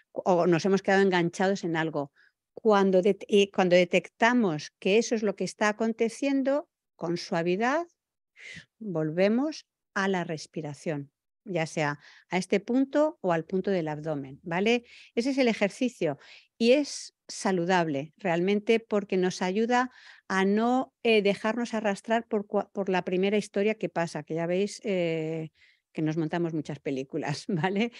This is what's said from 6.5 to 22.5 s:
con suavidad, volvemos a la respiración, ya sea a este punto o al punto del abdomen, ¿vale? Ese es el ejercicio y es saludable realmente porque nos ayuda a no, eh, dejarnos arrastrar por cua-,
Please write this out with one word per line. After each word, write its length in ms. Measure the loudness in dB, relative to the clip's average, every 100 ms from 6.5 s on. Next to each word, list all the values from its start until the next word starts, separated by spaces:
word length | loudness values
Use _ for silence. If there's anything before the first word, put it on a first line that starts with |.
| -2 -4 _ _ -10
con 200 | -6 -6
suavidad, 720 | -4 -2 0 0 0 -2 -4 _ _ _ _ _ -20 -20 -20 -14
volvemos 880 | -6 -4 -2 2 2 2 -2 -6 -16 _ _
a 140 | -4 -2
la 160 | -2
respiración, 880 | -2 -8 -10 -10 -10 -8 -6 -6 -8 _ _ _
ya 220 | -6 -4 -4
sea 320 | -2 -2 -4 -10 -20 -6
a 80 | -4
este 220 | 0 -2
punto 580 | 0 0 2 2 0 0
o 120 | -2
al 120 | 0
punto 260 | 0 -2 0
del 180 | -2 -2
abdomen, 520 | -6 -6 -6 -8 -12
¿vale? 420 | -6 -2 0 0 -2 -20 -10
Ese 160 | -4 -2
es 80 | 2
el 100 | 2
ejercicio 720 | 2 0 0 -4 -2 -4 -4 -10 -20 _ 0
y 160 | 4
es 420 | 4 4 -6 -14 _ -16
saludable 840 | -6 0 0 2 2 2 -2 -6 _
realmente 640 | -2 0 2 0 2 0
porque 360 | 2 -4 0 0
nos 260 | 0 0
ayuda 480 | -2 -2 0 0 0 -6 -20 -18 -4
a 160 | 0
no, 480 | 2 2 2 0 -2 _
eh, 200 | 2 4
dejarnos 520 | 4 0 -2 -2 -4
arrastrar 520 | -2 -2 -4 -2 -4 -2
por 200 | -4
cua-, 240 | -2